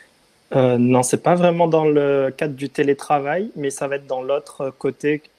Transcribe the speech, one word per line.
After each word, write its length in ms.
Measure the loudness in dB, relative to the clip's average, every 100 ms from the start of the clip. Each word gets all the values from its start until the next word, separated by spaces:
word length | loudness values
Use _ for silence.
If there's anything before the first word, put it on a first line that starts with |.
| -20 _ _ _ -4
Euh, 240 | 0 2 2
non, 240 | 2 2
c'est 220 | 2 0
pas 120 | 2 2
vraiment 340 | 2 2 2
dans 160 | 2 2
le 480 | 2 2 0 0 -4
cadre 200 | -6 -6
du 120 | -6
télétravail, 840 | 0 0 0 0 -2 -2 -4 -6 -6
mais 140 | -8
ça 180 | -6 -6
va 80 | -6
être 100 | -6
dans 160 | -6
l'autre 520 | -4 -4 -4 -8 -10 -6
côté 440 | -6 -4 -2 -4 -6